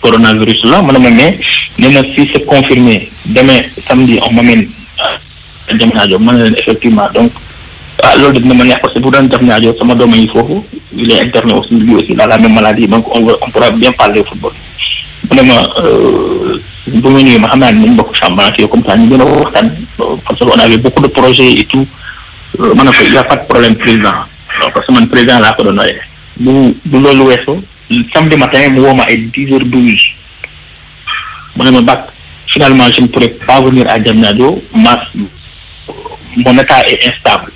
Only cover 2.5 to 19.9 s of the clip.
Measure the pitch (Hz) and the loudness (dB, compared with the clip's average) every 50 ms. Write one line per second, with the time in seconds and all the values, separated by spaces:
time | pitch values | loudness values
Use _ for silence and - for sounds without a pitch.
2.5 | 151 139 135 135 131 123 123 120 110 95 - - - - - - 107 127 131 135 | 0 0 2 0 2 2 2 2 2 0 -4 -10 -18 -14 -8 -4 0 2 2 2
3.5 | 131 120 - - - - - - 131 127 131 120 117 101 101 107 113 - 120 123 | 2 0 -2 -4 -12 -16 -6 -2 0 2 2 2 2 0 0 0 0 2 2 2
4.5 | 117 113 101 - - - - - - - - - - - - - - - - - | 2 2 0 -2 -8 -18 -20 -16 -10 -8 -8 -8 -8 -10 -14 -20 -20 -20 -20 -20
5.5 | - - - - 110 110 117 113 113 110 101 98 92 92 110 113 123 120 117 110 | -20 -20 -10 -6 -4 -2 -2 -2 -2 -2 -2 0 0 2 2 2 2 2 2 0
6.5 | 104 - - 113 113 110 - 120 110 104 101 - - - 233 233 - - - - | 0 -2 -2 -2 -4 -2 0 0 0 0 0 -2 0 0 0 0 -2 -6 -18 -20
7.5 | - - - - - - - - - - - 113 - - 139 143 131 123 120 127 | -20 -20 -20 -20 -20 -20 -20 -16 -6 -2 0 2 2 4 2 2 2 2 2 2
8.5 | 127 123 123 127 123 - - 127 - 117 123 135 131 139 135 127 131 123 127 123 | 2 4 2 2 0 0 -2 -4 -4 -2 -2 0 2 2 2 2 2 2 2 2
9.5 | 110 110 113 113 117 - 127 120 123 117 123 117 113 113 113 110 - 120 117 139 | 2 2 0 0 0 0 0 0 2 2 2 2 4 2 2 2 0 -2 -2 -2
10.5 | 151 202 208 - - - - - - - 117 113 113 - - 123 - 120 107 117 | -4 -6 -6 -10 -18 -18 -18 -14 -8 -6 -2 0 0 0 -2 0 -2 -2 0 0
11.5 | - 123 123 - 120 113 107 117 113 95 80 - 92 - 107 110 113 110 113 113 | -2 -2 -2 0 0 0 2 2 2 2 0 -2 0 0 0 2 2 2 4 4
12.5 | 110 113 107 110 107 110 117 98 107 113 113 - - 117 113 113 110 - - - | 4 2 2 2 2 0 0 0 0 0 -2 -2 -2 0 2 0 0 -2 -2 -4
13.5 | - 110 117 117 107 113 117 127 123 - 117 101 101 107 104 - - - - - | -2 0 0 2 0 0 0 0 0 0 0 0 0 0 -2 -4 -6 -10 -10 -10
14.5 | - - - - - - - - - - - - - - - - - 135 127 131 | -12 -12 -20 -20 -12 -10 -8 -8 -8 -10 -12 -16 -18 -12 -6 -2 2 2 4 4
15.5 | 123 113 - - - 190 175 - - - - - - - - - - - - - | 2 0 0 -2 -4 -2 -2 0 0 2 2 0 0 0 -2 -4 -4 -4 -4 -6
16.5 | - - - - - - - - 131 113 123 131 135 139 135 131 123 113 107 117 | -6 -8 -10 -14 -20 -16 -12 -4 -2 0 2 2 4 4 4 4 4 2 2 2
17.5 | 131 131 135 123 110 110 107 110 123 110 107 - - - - - 90 95 101 101 | 2 2 2 2 2 2 4 4 4 2 0 -2 -4 -4 -2 -2 0 0 -2 -2
18.5 | 101 - 107 104 - 117 - - 98 110 117 113 131 131 127 131 151 - - - | 0 -2 -2 0 0 -2 0 0 2 2 4 4 4 2 2 2 2 0 -2 0
19.5 | - - - - - 165 233 - | 0 0 0 0 -4 -6 -14 -16